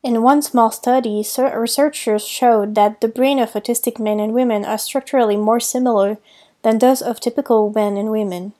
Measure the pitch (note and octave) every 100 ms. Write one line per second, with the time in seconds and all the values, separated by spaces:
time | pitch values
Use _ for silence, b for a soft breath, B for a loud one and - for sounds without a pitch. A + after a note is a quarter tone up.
0 | C4 A3+ A#3+ D4 D4 B3 A3+ A3+ - B3+
1 | A#3+ G#3 G#3+ - C4 - A#3 - D4 D4
2 | - G#3+ G#3 - B3 A3 G#3 G#3+ G#3 G#3+
3 | A#3 A3+ C4 C#4 A3+ G#3 G#3 A#3+ - A#3
4 | A3 G#3 G#3+ A#3 B3 G#3+ G3+ G#3+ - C#4
5 | B3+ C4+ A3+ G#3 G#3+ A#3 - B3+ B3+ A3
6 | G3 G#3+ b b b b A3+ A3 B3+ B3+
7 | - A3+ A#3+ A#3+ C#4 A3+ G#3+ G#3+ G#3 G3+
8 | G#3+ A3 G#3 F3+ F#3+ -